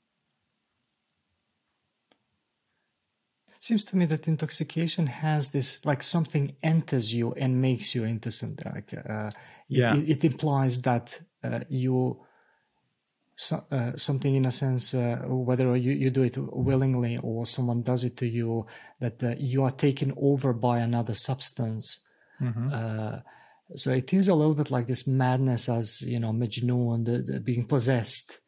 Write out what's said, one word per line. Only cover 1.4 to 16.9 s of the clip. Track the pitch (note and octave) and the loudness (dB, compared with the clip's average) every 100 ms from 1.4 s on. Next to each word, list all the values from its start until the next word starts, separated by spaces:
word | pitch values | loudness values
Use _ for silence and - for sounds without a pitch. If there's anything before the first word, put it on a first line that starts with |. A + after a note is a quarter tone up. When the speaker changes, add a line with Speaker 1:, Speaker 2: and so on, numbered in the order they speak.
| _ _ _ _ _ _ _ _ _ _ _ _ _ _ _ _ _ _ _ _ _ _ | _ _ _ _ _ _ _ _ _ _ _ _ _ _ _ _ _ _ _ _ _ _
Speaker 1:
seems | - A3 - | 0 0 2
to | F#3 | 2
me | E3+ | 2
that | D#3 - | 2 0
intoxication | D#3 D3+ - D#3 E3 E3 - D3+ | -2 -2 -4 -4 -2 -2 0 -2
has | A#2+ D#3 D3+ C3+ | 0 0 0 0
this, | C#3+ C3+ - D3+ | 0 0 0 0
like, | C#3 | 0
something | - F3 D#3 D3+ C#3 - | 2 0 2 0 -2 -2
enters | D#3+ E3 - C3+ G#2+ | 2 2 2 0 0
you | A#2 A#2 | 0 -2
and | - C3 B2+ | 0 0 2
makes | C3 A#2+ - B2 | 2 2 0 -2
you | A2 | -2
innocent. | A2 A2+ - A2+ D#3 - | -2 -4 -6 -8 -8 -8
Like, | - - | -10 -10
uh, | - - G#2+ G#2+ - - - _ | -12 -8 -6 -8 -10 -20 -20 _
it, | B2+ | 2
Speaker 2:
Yeah. | A#2+ C#3+ | 4 4
Speaker 1:
it, | D3+ | 2
it | C#3 E3 | 2 2
implies | C3 D#3 C#3 C3 B2 | 2 0 2 2 0
that, | B2+ A#2+ - - - _ | 0 0 -2 -14 -20 _
uh, | B2 A#2 B2+ | -6 -6 -4
you, | C3 B2+ B2+ B2+ - - _ _ _ _ _ _ _ _ _ _ - | -2 0 0 0 -4 -12 _ _ _ _ _ _ _ _ _ _ -8
so, | - D#3 - | -6 -6 -4
uh, | C3+ A#2+ - | -4 -4 -4
something | - C3+ C#3 C3+ | -2 0 2 2
in | C3 | 2
a | |
sense, | - C3+ B2+ - | 2 0 0 0
uh, | C3 A#2+ A#2+ B2+ | 0 0 -2 -2
whether | B2+ B2 B2+ B2+ B2 | -2 0 2 4 2
you, | B2 | 2
you | C#3+ C3 | 2 2
do | C3 | 2
it | B2 C#3 | 2 0
willingly | C3+ - B2+ C3+ C3+ | -6 -2 0 2 2